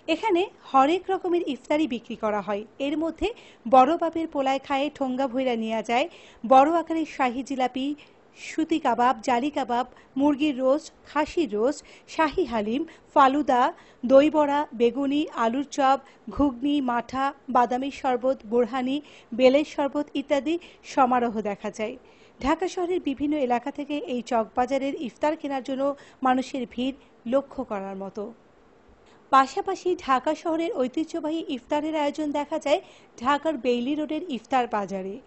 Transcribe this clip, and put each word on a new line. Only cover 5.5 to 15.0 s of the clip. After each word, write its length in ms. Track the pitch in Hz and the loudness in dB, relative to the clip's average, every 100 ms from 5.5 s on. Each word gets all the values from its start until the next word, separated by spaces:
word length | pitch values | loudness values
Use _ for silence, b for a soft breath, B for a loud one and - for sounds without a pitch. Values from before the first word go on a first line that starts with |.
| 233 | -2
নিয়া 260 | 220 220 | -2 -4
যায় 280 | 214 240 330 B B B 214 | -2 0 -2 B B B 4
বড় 240 | 262 285 | 6 6
আকারের 340 | 339 330 330 311 | 4 0 -2 -4
শাহী 380 | - 254 240 | -2 -2 -2
জিলাপি, 520 | 240 262 254 254 277 294 B B _ - | -6 -4 -4 -2 -6 -6 B B _ -20
সুতি 440 | - - 320 320 | -8 -4 -2 0
কাবাব, 400 | 247 233 240 233 | 0 2 2 2
জালি 260 | 269 240 294 | 0 0 0
কাবাব, 380 | 294 240 240 247 B B 262 | -4 -2 -2 -4 B B 0
মুরগির 400 | 285 269 302 247 | 2 2 0 0
রোস্ট, 360 | 262 294 - - - | 2 0 -2 -16 -6
খাসির 480 | 294 302 - 269 | -2 -2 -2 -2
রোস্ট, 320 | 208 240 294 B B - | 0 0 -2 B B -8
শাহী 380 | - 311 339 277 | -2 0 0 -2
হালিম, 400 | 233 208 262 330 B - | -2 -2 -2 -4 B -2
ফালুদা, 600 | 302 269 285 285 247 277 B B B 233 | 4 6 4 2 2 2 B B B 6
দই 240 | 269 302 | 8 8
বড়া, 380 | 311 285 285 302 | 4 2 0 -2
বেগুনি, 540 | 220 240 240 | 0 0 2